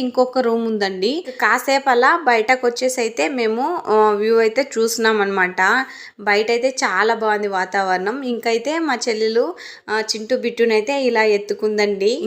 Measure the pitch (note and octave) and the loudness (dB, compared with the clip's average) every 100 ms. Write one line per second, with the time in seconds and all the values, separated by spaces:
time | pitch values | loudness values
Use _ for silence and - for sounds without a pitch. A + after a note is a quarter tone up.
0 | B3+ B3+ B3+ B3+ A#3 A3+ A3+ G#3+ G3 F#3 | -2 0 0 0 0 0 0 -2 -2 -2
1 | G3+ D#4 C4+ - A3 B3 C4+ C4+ C4+ A#3+ | -2 -2 -6 0 2 2 2 0 2 4
2 | C4+ E4+ C#4+ A#3 A3 B3+ A#3+ A#3+ B3+ B3+ | 4 4 2 2 2 0 0 0 -2 -2
3 | A3+ A3+ D#4 C4 A3 A3+ D4 F4 - G#3+ | -4 -2 -2 0 -2 0 -2 -4 0 4
4 | G#3+ G3+ A3 A3+ A3 A3+ C4+ A3 A3+ A3+ | 4 2 2 2 2 0 -2 0 -2 0
5 | A3 G#3+ G3 G3 F3+ F#3 F#3 B3 C4 - | 0 2 0 0 0 2 2 2 -2 -10
6 | - - G#3 G#3 A3 A#3 C4 C4 A#3+ F#3 | -20 -8 0 0 2 0 0 0 -2 2
7 | A3 A3 A3 G#3 G3+ F#3+ F#3 G3+ F#3+ F3+ | 2 2 0 0 -2 -2 -2 -2 0 0
8 | G3 C4+ C4 A3+ A3+ A3+ C4+ E4 D#4 A#3+ | -2 -4 -4 -4 -2 -2 -2 -2 -2 -2
9 | B3 G#3+ A3 A3+ D4 F4 - - - G#3+ | -4 -2 0 0 0 -4 -16 -16 -6 -4
10 | G#3+ A3 G#3+ B3+ A3+ A#3 A#3 G#3+ A3 C#4 | -4 -6 -2 -2 -2 0 2 2 0 0
11 | B3+ A3+ A3 G3+ G3+ G3+ G#3+ G#3+ G#3 F#3+ | 0 2 2 2 -2 -4 -2 0 0 2
12 | G3+ C#4 | 0 0